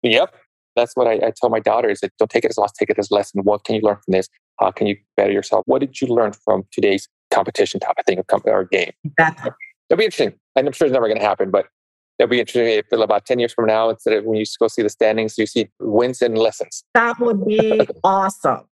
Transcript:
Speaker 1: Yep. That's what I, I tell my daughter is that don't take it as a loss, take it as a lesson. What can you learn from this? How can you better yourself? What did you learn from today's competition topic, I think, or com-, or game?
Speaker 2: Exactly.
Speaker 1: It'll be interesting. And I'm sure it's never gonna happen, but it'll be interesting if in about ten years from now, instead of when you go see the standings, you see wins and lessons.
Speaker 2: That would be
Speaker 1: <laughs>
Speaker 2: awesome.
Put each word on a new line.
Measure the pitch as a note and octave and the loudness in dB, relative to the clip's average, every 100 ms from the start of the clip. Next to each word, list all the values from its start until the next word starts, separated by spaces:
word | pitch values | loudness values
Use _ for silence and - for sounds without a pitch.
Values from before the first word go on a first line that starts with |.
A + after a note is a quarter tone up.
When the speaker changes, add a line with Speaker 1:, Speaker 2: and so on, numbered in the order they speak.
Speaker 1:
Yep. | B2 A3 F3+ _ _ _ _ | 2 2 0 _ _ _ _
That's | - A#2+ | -2 -2
what | - A#2 | 0 0
I, | |
I | A2 A#2 | 0 -2
tell | - B2 | 0 0
my | A2+ | 0
daughter | G#2+ A2 A#2+ | 0 0 0
is | G2+ | -2
that | G2 _ | -6 _
don't | A2 | 0
take | A#2+ | 0
it | A2+ | -2
as | A2 | -2
a | |
loss, | G#2 | -2
take | - G#2+ | -2 -2
it | G#2+ | -2
as | G2 | 0
a | |
lesson. | G#2 G2+ G2 | 0 0 -2
What | G2 G#2 | 0 -2
can | - A2 | -2 -2
you | |
learn | G#2+ G2+ | 0 -2
from | - | -2
this? | F#2 F#2+ _ _ - | -2 -2 _ _ -2
How | G2 | -2
can | - G#2+ | 0 -4
you | G2+ _ - | -4 _ -2
better | G2+ | 0
yourself? | G2 - G2+ F#2+ | 0 0 -2 0
What | C3 | -2
did | C3+ - | -2 -6
you | B2+ | -2
learn | A#2+ A2 | 0 0
from | G#2 - G2 G2 | -4 -2 -2 -2
today's | - G#2+ G2 - _ _ | -2 0 0 -6 _ _
competition | - F#2+ - G2 G2 | -2 -2 -2 -2 -2
topic, | - - | -6 -2
I | |
think, | - F#2+ | -2 -2
or | |
com-, | - G2 | -2 -2
or | - G2+ | 2 0
game? | F#2 F#2+ F2 - | 0 -2 -2 -8
Speaker 2:
Exactly. | D3+ C#3+ E3 E3+ - - - _ _ | -6 0 0 0 -10 -10 -20 _ _
Speaker 1:
It'll | E3+ | 0
be | |
interesting. | G#3+ - A2+ - _ | 0 0 -4 -4 _
And | - C#3+ | -2 -2
I'm | |
sure | C3 D3+ | 0 0
it's | |
never | B2+ A2+ | 2 0
gonna | G#2+ | 0
happen, | G#2 F#2+ G2 | 0 0 0
but | F#2+ - _ _ _ _ _ | -2 -2 _ _ _ _ _
it'll | B2 | 0
be | B2 | 0
interesting | A2+ B2 A#2 | 0 0 2
if | G#2+ - | 0 0
in | A2+ | 0
about | G#2 G#2 | 2 0
ten | - B2 | 0 -2
years | A#2 | -2
from | - A2 | 0 0
now, | A2 A2+ | 2 0
instead | A2 - | 0 0
of | G#2+ A2 | -2 0
when | A2 | -2
you | G#2+ - | -4 0
go | A#2 | 0
see | - | 0
the | G#2+ | -2
standings, | - A2 A2 A2 - | 2 2 2 -2 -2
you | G#2+ | -2
see | - G#2+ _ | -2 -4 _
wins | A#2 G#2+ B2 B2 | 0 2 0 0
and | A#2+ A2 | -2 2
lessons. | A2+ - - - _ | 0 -2 -12 -12 _
Speaker 2:
That | A#3 A#3+ A#3 | 0 0 0
would | A#3+ G#3 F#3+ | -2 0 0
be | G#3+ A3 G#3+ - | 0 2 2 0
Speaker 1:
<laughs> | - | 0
Speaker 2:
awesome. | F#3+ G3 G3 - D3 A#2 - | 0 2 0 -2 -2 -2 -8